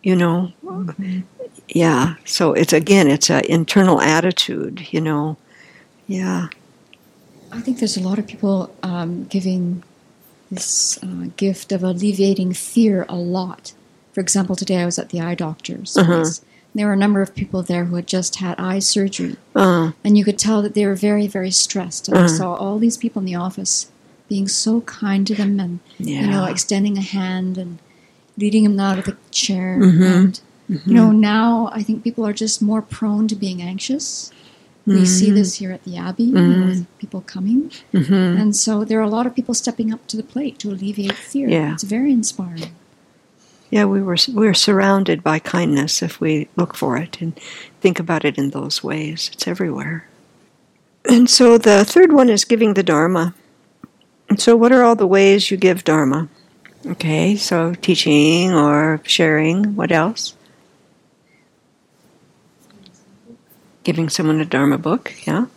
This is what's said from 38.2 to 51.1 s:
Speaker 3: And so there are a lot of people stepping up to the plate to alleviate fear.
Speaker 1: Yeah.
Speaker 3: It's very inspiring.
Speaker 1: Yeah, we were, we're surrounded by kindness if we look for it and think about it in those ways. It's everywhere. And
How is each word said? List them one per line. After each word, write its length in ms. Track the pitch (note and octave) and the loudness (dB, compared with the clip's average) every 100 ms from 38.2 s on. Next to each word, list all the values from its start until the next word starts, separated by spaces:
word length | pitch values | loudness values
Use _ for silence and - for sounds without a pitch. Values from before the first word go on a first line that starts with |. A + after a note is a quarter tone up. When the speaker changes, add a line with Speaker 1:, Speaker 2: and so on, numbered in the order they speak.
| F#3 F3+ | 2 2
Speaker 3:
And 140 | G#3+ | 0
so 300 | G#3 - G#3+ | 0 -2 -2
there 140 | G#3+ A3 | 0 0
are 20 | |
a 60 | G#3+ | 0
lot 160 | A3 B3 | -2 -2
of 80 | |
people 200 | B3 B3 | -4 -4
stepping 380 | A#3 - A#3 A3 | -4 -4 -4 -4
up 140 | A3 - | -6 -10
to 100 | A3 | -12
the 60 | |
plate 360 | - B3 C#4+ - | -8 -8 -8 -8
to 100 | G#3 | -10
alleviate 440 | G3 G3 G#3 G3 | -6 -6 -6 -6
fear. 340 | G3+ - C#4 C4+ | -8 -8 -6 -2
Speaker 1:
Yeah. 240 | E3 D3+ | 0 -2
Speaker 3:
It's 80 | D#3+ | -6
very 300 | G3 G#3+ C#4 | -6 -2 0
inspiring. 580 | B3+ G#3+ - F3+ E3 E3 E3+ _ _ _ _ _ _ _ _ _ | 0 -2 -8 -12 -12 -16 -18 _ _ _ _ _ _ _ _ _
Speaker 1:
Yeah, 140 | G#3 | 0
we 180 | G3+ G3 | 2 0
were, 140 | F#3+ F3 - | 0 0 0
we're 220 | A3+ G#3+ | 2 2
surrounded 680 | F#3 - G3 G3 G3 F#3 E3 | 4 2 4 4 2 2 -2
by 160 | E3 D#3 | 0 -2
kindness 640 | - F3+ E3+ C#3+ D3 - | -2 -2 0 0 -2 -4
if 180 | E3 - | -6 -4
we 280 | E3 D#3 D3+ - | -2 -2 -4 -4
look 180 | F3 | -4
for 220 | - - D#3+ | -2 -4 -4
it 220 | E3 - | -6 -8
and 180 | E3 - - - - _ | -10 -10 -18 -20 -20 _
think 200 | F#3 F3+ | -2 0
about 240 | E3+ D#3+ | -4 -2
it 120 | D3 - | -2 -2
in 140 | C#3 | -6
those 320 | C#3 C#3 - | -6 -8 -8
ways. 480 | C#3 D#3 D3+ D#3+ - | -6 -8 -8 -8 -10
It's 140 | - - | -8 -8
everywhere. 600 | F3 F3+ C3+ C#3+ D#3+ - _ _ _ _ _ _ _ _ _ | -4 -6 -6 -8 -10 -12 _ _ _ _ _ _ _ _ _
And 220 | - | 2